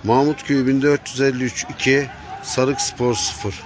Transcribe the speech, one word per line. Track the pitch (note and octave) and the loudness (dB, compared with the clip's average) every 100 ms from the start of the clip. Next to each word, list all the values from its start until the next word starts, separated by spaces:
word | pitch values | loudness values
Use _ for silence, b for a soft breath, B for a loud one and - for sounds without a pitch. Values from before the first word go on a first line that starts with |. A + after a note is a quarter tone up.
Mahmutköy | G#2 B2 C#3+ D3 - C#3 B2+ | 4 4 4 0 0 2 2
bin | C3+ | 2
dört | C#3+ C#3+ - | 4 2 -2
yüz | B2+ | 0
elli | C#3 B2+ | 0 2
üç | B2+ - - | -4 -4 -10
iki, | - B2+ C3+ C3 - - - | -2 2 2 0 -10 -14 -12
Sarıkspor | - - C3 C3+ - - B2 | -6 0 0 0 -4 0 0
sıfır. | A2+ - - G#2 F2+ | 0 -4 -4 -8 -8